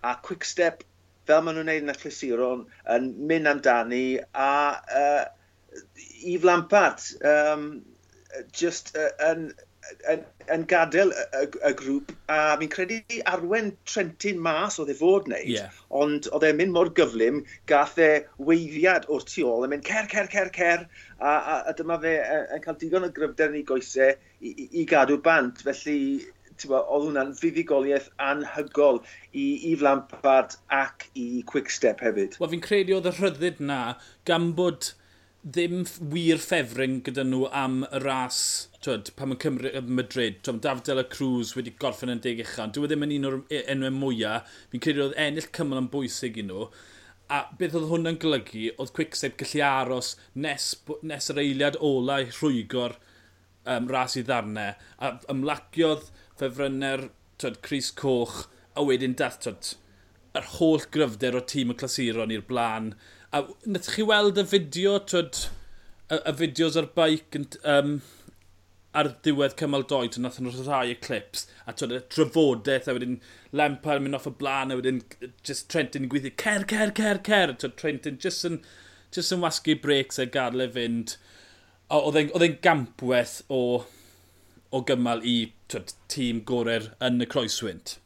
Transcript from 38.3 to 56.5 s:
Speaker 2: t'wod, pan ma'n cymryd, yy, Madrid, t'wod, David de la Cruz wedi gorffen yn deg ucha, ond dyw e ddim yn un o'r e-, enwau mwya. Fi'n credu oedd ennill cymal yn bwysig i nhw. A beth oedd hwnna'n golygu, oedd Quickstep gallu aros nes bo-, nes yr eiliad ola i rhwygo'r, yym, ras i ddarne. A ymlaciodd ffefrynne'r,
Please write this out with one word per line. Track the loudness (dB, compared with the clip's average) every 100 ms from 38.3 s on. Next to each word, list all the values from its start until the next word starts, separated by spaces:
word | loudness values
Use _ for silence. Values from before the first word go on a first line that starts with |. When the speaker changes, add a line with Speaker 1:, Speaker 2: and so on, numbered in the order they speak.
| -2 -2 -4 -8 _ -6
Speaker 2:
t'wod, | -4 -6 -10
pan | -6
ma'n | -4
cymryd, | -2 -2 -4
yy, | -6 -2 -2
Madrid, | -2 -2 -2 -4 -6
t'wod, | -4
David | -2 -4 -2
de | -2
la | -2 -2
Cruz | -2 -2 -2 -6
wedi | -10 -6
gorffen | -6 -4 -6
yn | -4
deg | -4 -6
ucha, | -8 -8 -6
ond | -4
dyw | 0
e |
ddim | 0 2
yn | 0
un | -2
o'r | -4 -4
e-, | -6 -4
enwau | -2 -2 -2
mwya. | -2 0 -2 -4 -6 -20 -12
Fi'n | -4 -2
credu | 0 0
oedd | 0
ennill | -2 -2 -8 -6
cymal | -4 -2
yn | -2
bwysig | -2 -4 -6 -8 -6
i | -8
nhw. | -8 -10 -12 -20 -20 -20 -20 _
A | -4 -4 -6
beth | -4 -2
oedd | -2
hwnna'n | -2 -2 -2
golygu, | 0 0 -2 -6 -6 -6
oedd | -10
Quickstep | -6 -6 -4 -6 -8
gallu | -6 0 2
aros | 2 0 -2 -4 -10 -14 -8
nes | -6 -4 -6 -8 -10
bo-, | -10 -10
nes | -10 -6
yr | 0
eiliad | 0 2 0 2 0
ola | 2 2 0
i | -2
rhwygo'r, | -2 0 0 0 -2 -2 -6 _ -20 _ _ _ _ -4
yym, | -2 0
ras | 0 0 -2
i | -2
ddarne. | -2 -2 -6 -6 -8 -16 -8
A | -6 -6 -6
ymlaciodd | -4 -2 -4 -8 2 2 2 -4 -20 -20 -6
ffefrynne'r, | -6